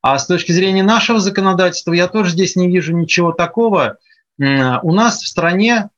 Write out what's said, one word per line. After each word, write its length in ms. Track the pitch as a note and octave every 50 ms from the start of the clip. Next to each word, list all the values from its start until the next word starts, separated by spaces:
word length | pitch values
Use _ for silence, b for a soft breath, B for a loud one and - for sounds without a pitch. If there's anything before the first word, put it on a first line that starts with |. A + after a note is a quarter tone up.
А 180 | - B2+ C#3 C#3
с 80 | -
точки 240 | - F3+ E3+ - -
зрения 320 | E3+ F3 F#3 F#3+ F#3+ F#3+ F#3+
нашего 380 | G3 A3+ A3 - - A#3 A3
законодательства 720 | F#3+ G3 G3 G3+ F#3+ G3 F#3+ F3 F#3 F3+ F3 - - - E3+
я 140 | E3+ F3+ F3
тоже 220 | - A3 G#3 F3+
здесь 260 | E3 E3 F#3+ E3 -
не 100 | F#3 F3+
вижу 260 | F3+ F3+ F3+ D3+ D3+ E3+
ничего 380 | E3+ E3+ D#3+ - - F3 E3+
такого. 640 | E3 - E3+ E3 - A3+ A#3 A3+ G3+ F3+ - G#3 G3+ b b b b b b b _
М, 420 | - C#3 C#3 C3+ C#3 C3 B2+ B2 B2 -
у 100 | D#3+ E3
нас 280 | G3+ A3+ A#3+ - -
в 60 | - -
стране 580 | - - E3+ E3+ F3 F#3 G#3 A#3 A#3+ A3+ G3+ G#3 _